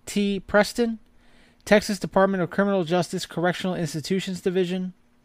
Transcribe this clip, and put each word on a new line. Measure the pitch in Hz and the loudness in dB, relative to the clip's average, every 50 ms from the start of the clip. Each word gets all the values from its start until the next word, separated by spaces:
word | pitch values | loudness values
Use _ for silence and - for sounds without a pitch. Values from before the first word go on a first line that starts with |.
| _ | _
T. | - - 208 202 202 202 190 | -4 -2 0 0 0 0 -2
Preston, | - - - 208 202 - - - 240 226 226 - - _ _ _ _ - - - - - _ _ - | -2 2 4 4 4 4 2 -2 -2 -2 -2 -6 -10 _ _ _ _ -20 -20 -20 -20 -20 _ _ 0
Texas | - 208 208 - - 208 - | 4 4 4 4 2 -4 -4
Department | - 160 - 190 190 190 196 185 170 | -4 0 2 4 4 4 2 0 -2
of | - | -2
Criminal | - - 202 202 196 190 170 | 0 0 0 2 2 0 0
Justice | 151 180 180 156 - 185 175 - | 2 0 0 0 0 -4 -8 -8
Correctional | - - 170 170 180 165 - - 185 175 | -8 -4 -2 0 0 0 -2 -2 -4 -4
Institutions | 160 170 151 - 156 - - 190 190 - 196 185 175 | -2 -4 -4 -4 -6 -4 -2 -2 -2 -2 -4 -6 -4
Division. | - 196 175 190 180 170 185 190 185 185 - _ _ _ _ _ | -2 -2 0 0 0 0 -2 -4 -6 -6 -10 _ _ _ _ _